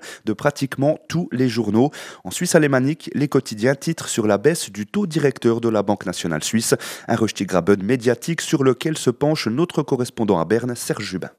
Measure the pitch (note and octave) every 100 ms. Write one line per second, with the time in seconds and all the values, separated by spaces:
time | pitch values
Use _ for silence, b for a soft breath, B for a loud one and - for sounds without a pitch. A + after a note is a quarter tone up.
0 | B B - G#2 D3 - C3+ - C#3+ G#3
1 | - E3 - A#2+ C3 A2 G#2 G#2+ D3 B
2 | B B F#2 - F3 E3 D3 C3 C3+ E3
3 | - A#2+ C#3+ C3+ - G#2+ B2+ C#3+ E3+ D#3+
4 | - - G#2+ G2+ C3 E3+ - G2 G#2 G#3
5 | F#3+ D3+ C#3 - A#2+ A2+ A2+ G#2+ G2+ G2+
6 | F#2 - F2 D#2 - A2+ - C3+ B B
7 | - A2+ A2 - F2+ F2+ E2+ G2+ G2 C3
8 | A#2+ A#2 - D#3+ - C#3+ C3 A#2+ D#3+ D#3
9 | C3 - D3 D#3 A2 B2 F3 - C#3+ B2+
10 | B2 - G#2 F2 E2 A2+ B2 A#2+ - D3
11 | G2 F2+ -